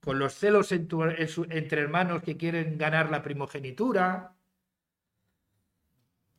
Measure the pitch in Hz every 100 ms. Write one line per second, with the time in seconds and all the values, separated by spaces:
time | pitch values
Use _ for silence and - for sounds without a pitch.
0 | - 135 - - 202 208 196 180 160 165
1 | 160 165 160 - 165 165 147 151 147 165
2 | 185 170 170 151 165 165 160 156 151 160
3 | 156 151 143 143 139 147 131 127 247 202
4 | 180 185 - _ _ _ _ _ _ _
5 | _ _ _ _ _ _ _ _ _ _
6 | _ _ _